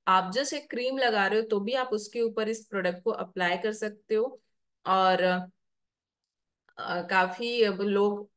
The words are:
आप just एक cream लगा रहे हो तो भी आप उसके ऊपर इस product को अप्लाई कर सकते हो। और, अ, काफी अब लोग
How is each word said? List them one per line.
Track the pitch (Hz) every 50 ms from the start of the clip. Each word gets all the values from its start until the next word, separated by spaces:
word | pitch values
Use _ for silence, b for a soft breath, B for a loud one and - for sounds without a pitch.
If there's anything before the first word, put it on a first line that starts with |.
| _ -
आप | 185 185 180 180
just | 185 247 285 - 320
एक | 294 - _
cream | - 233 247 254 262 269
लगा | 254 240 220 208 196
रहे | 190 208 220
हो | 226
तो | 220 220 202
भी | 196 226 254
आप | 262 254
उसके | 254 214 214 208 - - 240
ऊपर | 233 226 208 220 214 214
इस | 226 220 -
product | _ 208 196 180 180 175 180
को | _ 226
अप्लाई | 214 - 185 180 _ 185 180 175 180
कर | 185 202 214
सकते | 214 214 220 214 208 - _ - 220
हो। | 214 226 277 254 - _ _ _ _ _ _ _ _ _
और, | - 185 190 185 185 185 180
अ, | 180 180 180 180 180 185 _ _ _ _ _ _ _ _ _ _ _ _ _ _ _ _ _ _ _ _ _ _ _ _ _ - - - 170 175
काफी | 175 175 196 190 185 185 185 - 240 240 240 240
अब | 220 202 190 185
लोग | 202 208 196 202 202 208 208 208 208 - _